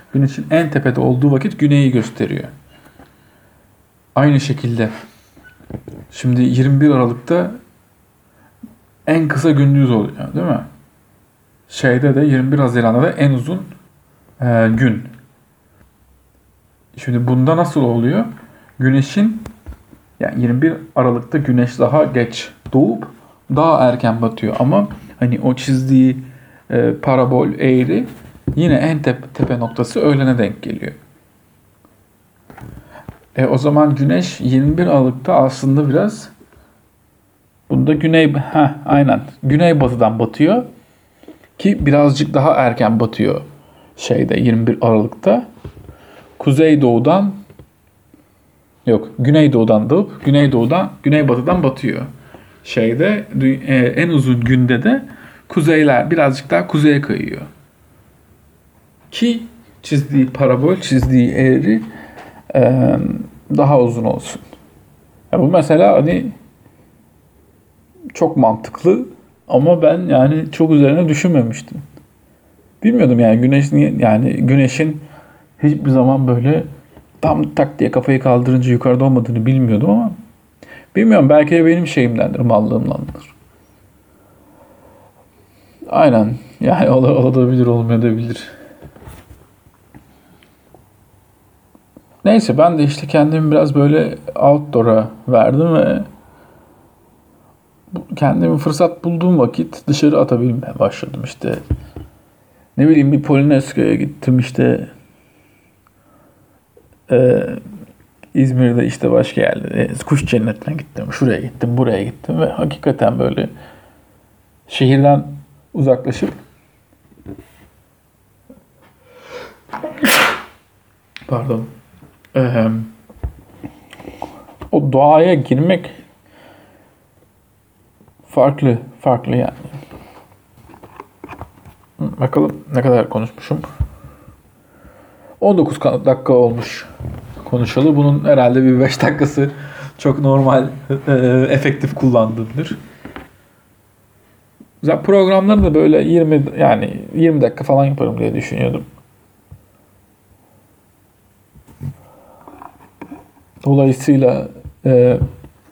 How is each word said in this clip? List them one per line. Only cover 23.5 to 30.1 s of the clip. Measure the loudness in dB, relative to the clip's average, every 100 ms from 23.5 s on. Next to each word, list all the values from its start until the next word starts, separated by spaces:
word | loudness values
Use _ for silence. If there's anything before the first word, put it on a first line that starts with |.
| 0
daha | 2 2 2
erken | 0 -2 -2
batıyor. | -4 -4 -4 -2
Ama | 0 0 -2 -8 -16 -4
hani | -2 -2
o | -2 -4
çizdiği, | -2 -2 2 4 4 0 -10 -20 -20 _ -6
e, | -2 0 -2
parabol | 0 0 2 0 0
eğri | -2 0 2 0 -2 -4 -12 -20 -14 -6 -2
yine | 0
en | 0 0 -2
tep-, | -4 -4 -8
tepe | -6 -4 -4
noktası | -6 -6 -6 -2
öğlene | 0